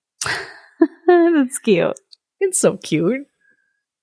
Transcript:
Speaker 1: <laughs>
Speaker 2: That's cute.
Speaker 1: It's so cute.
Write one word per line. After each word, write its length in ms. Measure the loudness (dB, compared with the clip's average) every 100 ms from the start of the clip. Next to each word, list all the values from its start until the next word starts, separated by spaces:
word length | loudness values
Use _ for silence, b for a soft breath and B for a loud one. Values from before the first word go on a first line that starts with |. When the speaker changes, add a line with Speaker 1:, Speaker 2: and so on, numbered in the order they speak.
| _ _
Speaker 1:
<laughs> 840 | -10 -8 -12 -20 -20 _ -4 -2 2
Speaker 2:
That's 520 | 4 4 2 0 -2
cute. 400 | 0 0 0 -4 _ -20 _ _
Speaker 1:
It's 200 | -4 0
so 160 | 0 -2
cute. 500 | -6 -2 -2 -4 -8 _ _ _ _ _ _ _